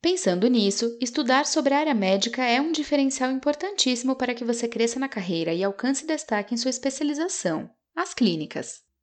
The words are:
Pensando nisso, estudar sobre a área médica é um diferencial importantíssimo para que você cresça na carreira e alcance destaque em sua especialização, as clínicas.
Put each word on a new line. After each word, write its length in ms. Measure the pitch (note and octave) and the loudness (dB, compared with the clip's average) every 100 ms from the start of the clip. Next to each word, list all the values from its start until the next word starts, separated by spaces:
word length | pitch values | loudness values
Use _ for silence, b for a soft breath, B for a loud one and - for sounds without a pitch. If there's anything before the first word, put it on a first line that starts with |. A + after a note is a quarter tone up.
Pensando 460 | E4+ F#4 - F3+ A3+ | 0 0 0 2 4
nisso, 500 | A#3+ G3+ G3+ A#3 A#3 | 4 2 2 -2 -2
estudar 460 | A#3+ D4+ B3 C4 D4 | -4 -2 2 2 4
sobre 260 | D#4 C4+ | 2 2
a 60 | C#4 | 2
área 160 | D#4 | 2
médica 500 | A#3+ F#3+ G3 A3+ A#3 | 2 2 2 0 -2
é 160 | B3 A#3+ | 0 2
um 100 | D4+ | 2
diferencial 600 | D#4 D4 D4 C#4 C4+ C4 | -2 0 2 2 0 -2
importantíssimo 840 | C4 C#4+ D4 F#4 G4+ B3+ A#3+ B3+ | 0 0 -2 -4 0 0 2 0
para 200 | C4 B3 | -2 -2
que 100 | A#3+ | -2
você 240 | A#3 A#3 A#3 | -2 -2 -2
cresça 320 | A#3 A3+ B3 | 0 0 0
na 80 | C4+ | -6
carreira 460 | A3 F3+ E3 E3 | -4 -4 -2 0
e 100 | E3+ | 0
alcance 420 | G3 G3 B3 C4+ D#4 | -2 0 -2 -2 -2
destaque 480 | D#4 - G#3 G3+ | -4 0 -2 -2
em 40 | A#3+ | -2
sua 100 | B3 | -2
especialização, 1000 | - C#4 C4+ D4 D4 F4 - F3+ D#3 - _ _ - | 0 -2 0 -2 0 -2 -2 -2 -4 -6 _ _ -6
as 160 | F#4 | -6
clínicas. 680 | - A3 D#3+ D3+ - - - _ _ | 2 2 2 -4 -8 -10 -14 _ _